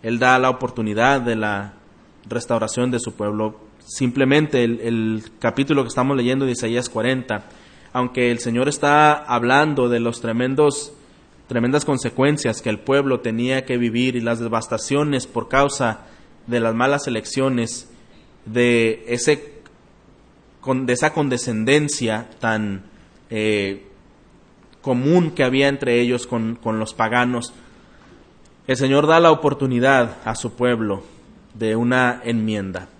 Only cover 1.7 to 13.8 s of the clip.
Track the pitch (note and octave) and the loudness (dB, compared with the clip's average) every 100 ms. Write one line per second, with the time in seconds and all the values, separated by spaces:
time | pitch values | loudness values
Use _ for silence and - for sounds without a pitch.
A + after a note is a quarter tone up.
1.7 | - - - _ _ G#2 A2+ - A#2 A2 | -16 -20 -20 _ _ -8 -8 -2 -2 -2
2.7 | - B2+ B2 A#2 - G#2 G#2+ A2 G#2+ - | -2 -2 -2 -6 -6 -6 -2 -4 -6 -20
3.7 | - - - B2+ B2+ C3 C#3+ D3+ C#3 A#2 | -20 -16 -4 -2 2 4 4 2 0 0
4.7 | A#2 A2+ A#2 A2 A2 - - A#2 A2+ C#3 | 0 -2 -2 -2 -4 -8 -4 -2 0 0
5.7 | C#3+ A#2 - B2+ C#3 A#2+ C3+ C3+ A#2 A2+ | 0 0 -2 0 0 0 0 -2 -2 -2
6.7 | A#2+ A#2+ A2 A#2+ C3 A#2+ G#2 - - - | -4 -4 -4 -2 -2 -4 -8 -8 -20 -20
7.7 | - - B2+ B2 - B2 A#2 A#2+ A#2 C3+ | -20 -8 -4 -2 0 0 0 -2 0 0
8.7 | C#3+ C#3+ D3 D3+ D3 - A#2+ A#2+ C3+ D#3 | 0 2 6 6 4 0 -2 4 4 4
9.7 | C#3 B2 A#2+ A#2 A2+ A#2 A2+ B2+ C3+ D3 | 2 2 2 -2 -4 -4 -2 -2 2 2
10.7 | C#3 - - - - _ - _ B2 A#2+ | 2 -10 -18 -20 -20 _ -20 _ -2 2
11.7 | D3 D3+ C3+ A#2+ - C3+ D3 B2 A2 - | 0 0 -2 -2 0 2 2 -2 -4 -4
12.7 | G#2+ - C#3 C#3 B2 B2 A2+ B2 C3 C3 | -4 0 2 2 0 -2 -2 -2 -2 -2
13.7 | B2 | -2